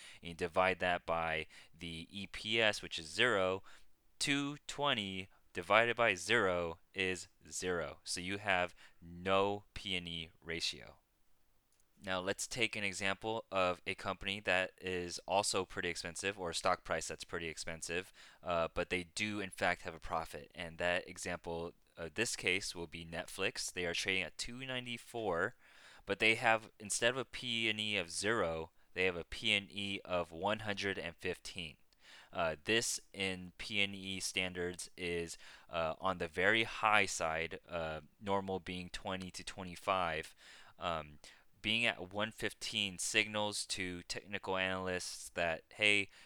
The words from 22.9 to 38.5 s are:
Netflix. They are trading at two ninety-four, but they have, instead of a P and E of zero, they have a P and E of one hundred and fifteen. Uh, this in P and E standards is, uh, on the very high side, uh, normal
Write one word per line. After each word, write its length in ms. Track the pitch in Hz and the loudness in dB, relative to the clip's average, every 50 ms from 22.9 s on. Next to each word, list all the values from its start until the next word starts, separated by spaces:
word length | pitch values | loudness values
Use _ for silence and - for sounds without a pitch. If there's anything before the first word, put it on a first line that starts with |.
| - 85 85 | -10 -12 -12
Netflix. 680 | 82 82 82 90 - - - 95 110 - - - - - | -8 -8 -8 -8 -8 -4 -2 -2 -2 0 -2 -6 -6 -4
They 120 | 92 90 | -2 -2
are 80 | 85 85 | 0 0
trading 300 | - - 98 95 92 90 | 0 0 0 0 0 0
at 140 | 78 - - | -2 -6 -8
two 280 | - - 120 127 135 | -8 -8 -8 -8 -8
ninety-four, 880 | 131 127 127 123 123 120 117 - - - 120 110 101 85 82 92 117 - - - - - - - - - - - | -6 -6 -6 -6 -6 -8 -8 -10 -8 -6 -2 0 2 2 4 2 2 0 -6 -16 -20 -20 -20 -20 -20 -20 -10 -4
but 140 | - 101 - | -4 2 4
they 160 | 113 110 113 | 6 6 6
have, 340 | 113 127 117 113 110 110 - - - | 6 6 4 4 4 2 -6 -16 -14
instead 300 | 107 101 - - 117 117 | -6 -4 -2 2 2 2
of 80 | 127 135 | 2 2
a 80 | 117 | -2
P 440 | - - - - 123 117 113 113 110 | -6 -8 -10 -6 -4 -2 0 0 0
and 100 | 107 107 | 0 0
E 180 | 107 107 104 98 | -2 0 0 0
of 140 | 87 85 | -2 -2
zero, 580 | 85 - 98 104 117 113 92 82 80 80 80 - _ - - - - | -4 0 2 2 4 4 2 2 0 -2 -4 -8 _ -20 -20 -6 0
they 100 | 90 92 | 2 2
have 140 | 92 90 85 | 2 2 0
a 80 | 82 | -4
P 280 | - - - - 113 107 | -8 -8 -4 0 2 2
and 160 | 101 98 - | 2 0 -2
E 300 | - 101 101 101 98 98 - | -6 -6 -4 -4 -4 -4 -4
of 260 | - 90 90 85 - | -2 0 0 0 -2
one 280 | 82 80 90 101 107 107 | -4 -4 -2 0 0 0
hundred 380 | 107 107 101 98 98 101 95 95 | -2 -4 -4 -2 -2 -2 -2 -2
and 180 | - 85 85 | -4 -8 -8
fifteen. 600 | - - 92 85 - - - - 98 85 78 - - - _ _ _ - - - - - - | -6 -6 -6 -6 -6 -8 -10 -10 -10 -10 -10 -12 -16 -20 _ _ _ -20 -20 -20 -20 -20 -8
Uh, 240 | - 95 85 80 78 78 - | -2 0 0 0 0 -2 0
this 380 | - 110 117 117 - - - - - - | 2 2 2 2 2 -2 -4 -6 -10 -6
in 380 | 95 98 95 92 90 90 90 - - | -4 -2 -2 -2 -4 -8 -12 -12 -12
P 240 | - - 110 104 | -10 -4 0 0
and 120 | 101 98 101 | 0 0 -2
E 280 | 98 95 95 95 92 | -6 -6 -6 -6 -4
standards 680 | - - - 95 92 92 90 90 87 87 90 87 - - - | -6 -4 -2 -2 -2 -2 -2 -2 -2 -2 -4 -6 -10 -12 -8
is, 420 | - 92 85 85 85 85 82 - - - - - - - - | -4 -2 -2 0 0 -2 -4 -8 -12 -16 -18 -20 -20 -14 -6
uh, 260 | - 82 80 78 78 - | -2 0 0 0 -2 0
on 200 | - 95 95 87 | 0 -2 0 0
the 80 | 87 82 | -4 -4
very 360 | - 87 90 98 110 113 113 | 0 2 4 6 6 4 2
high 440 | 110 - - - 110 107 104 98 95 | 0 0 0 4 6 6 6 4 4
side, 520 | - - 87 80 80 80 82 80 87 - - - | 0 0 0 0 0 0 -2 -4 -6 -10 -10 -6
uh, 300 | 87 85 80 80 78 76 73 69 - _ 107 | -4 -4 -2 -2 -4 -6 -10 -14 -18 _ -2
normal 360 | 98 98 98 95 95 | 0 0 0 0 -2